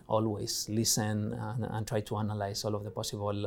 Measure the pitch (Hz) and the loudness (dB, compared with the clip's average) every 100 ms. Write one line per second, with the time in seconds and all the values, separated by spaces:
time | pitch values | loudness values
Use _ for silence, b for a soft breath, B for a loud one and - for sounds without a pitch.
0 | - 110 110 104 110 - - 107 110 - | 0 2 4 0 -2 -4 0 2 4 4
1 | 107 107 107 117 110 113 110 110 107 110 | 4 2 0 -2 -4 -2 -2 -2 0 0
2 | 104 107 107 107 101 101 107 104 107 110 | 0 -2 0 0 -2 -2 0 -2 -2 -4
3 | 110 104 101 101 | -4 -2 0 0